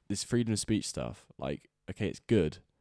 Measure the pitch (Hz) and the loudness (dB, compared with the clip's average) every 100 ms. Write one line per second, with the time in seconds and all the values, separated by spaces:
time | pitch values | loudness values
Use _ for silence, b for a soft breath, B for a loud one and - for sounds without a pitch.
0 | - 104 - 120 113 104 - 107 - - | -8 -6 0 0 2 0 0 0 0 -6
1 | 60 - _ - 67 71 _ _ - - | -6 -8 _ -8 -6 -6 _ _ -14 -4
2 | 101 - - 113 78 - _ _ | -4 -4 2 4 4 0 _ _